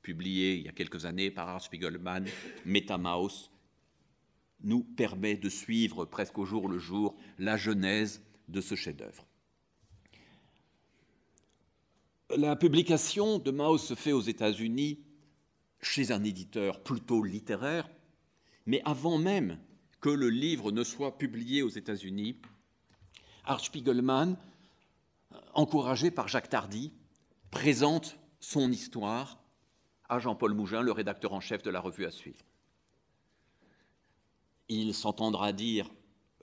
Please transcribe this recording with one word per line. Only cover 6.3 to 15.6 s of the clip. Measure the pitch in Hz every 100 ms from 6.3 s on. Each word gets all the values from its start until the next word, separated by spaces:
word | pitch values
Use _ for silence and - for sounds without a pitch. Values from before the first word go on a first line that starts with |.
| 107
au | 95
jour | 107 95
le | 90
jour | 82 101 104 - - -
la | 98 110
genèse | 104 101 95 107 107 - - _ -
de | 95
ce | -
chef-d'œuvre. | 98 - 69 53 - - _ _ _ _ _ _ - _ - - - _ _ _ _ _ _ _ _ _ _ _ _ _ _ _ _ _ _ - -
La | 151 147
publication | 175 151 175 160 - 202 214 202
de | 135
Mouse | 139 151 156
se | -
fait | 120 151
aux | 135
États-Unis | 104 101 107 101 113 123 147 143 - - _ _ _ _